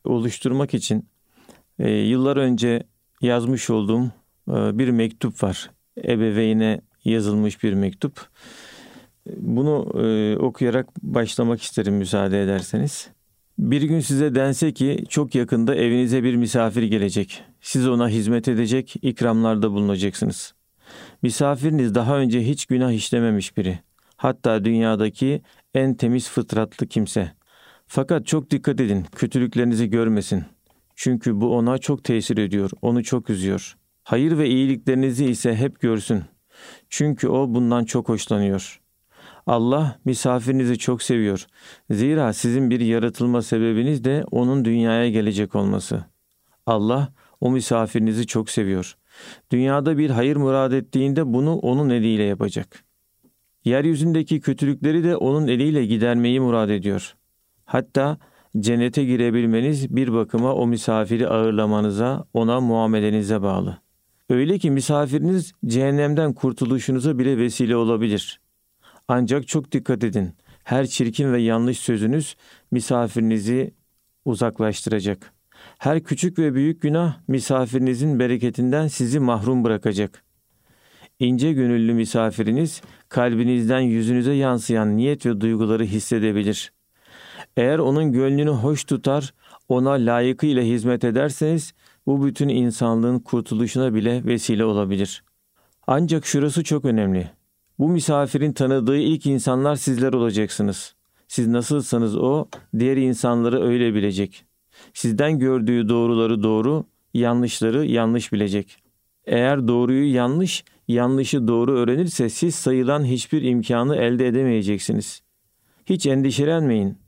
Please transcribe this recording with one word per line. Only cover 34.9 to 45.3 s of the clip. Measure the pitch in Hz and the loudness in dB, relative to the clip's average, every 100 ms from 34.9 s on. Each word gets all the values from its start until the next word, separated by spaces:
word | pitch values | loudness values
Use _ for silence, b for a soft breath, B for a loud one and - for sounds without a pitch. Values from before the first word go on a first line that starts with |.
| 131 135 123 | 0 0 0
ise | 139 113 123 | 0 0 0
hep | 110 135 - | 0 -2 -2
görsün. | 120 110 - 107 78 _ _ B B B _ | 0 0 0 -2 -4 _ _ B B B _
Çünkü | - 147 131 127 | -2 -2 0 0
o | 131 135 | 0 0
bundan | 120 120 120 | 0 2 0
çok | 117 123 113 | 0 -2 -2
hoşlanıyor. | 110 - 104 101 95 - - _ _ _ B B B - | -2 -2 0 0 -2 -6 -16 _ _ _ B B B -2
Allah | 120 117 139 151 - | 0 2 0 0 -2
misafirinizi | 135 123 131 123 117 131 123 120 | -4 -2 0 0 0 0 0 0
çok | - 123 | -2 -2
seviyor. | - 120 104 95 - B B B - | 0 0 0 -2 -6 B B B -4
Zira | 104 131 156 120 | 0 2 2 0
sizin | 104 123 123 127 | 0 0 0 2
bir | 120 | 2
yaratılma | 117 117 117 110 123 120 | 2 2 0 0 0 0
sebebiniz | 110 117 113 110 127 143 | 0 0 0 0 0 0
de | 123 147 - | 0 -2 -2
onun | 120 123 139 | 0 0 2
dünyaya | 117 117 113 113 120 | 2 2 2 2 0
gelecek | 110 104 | 0 0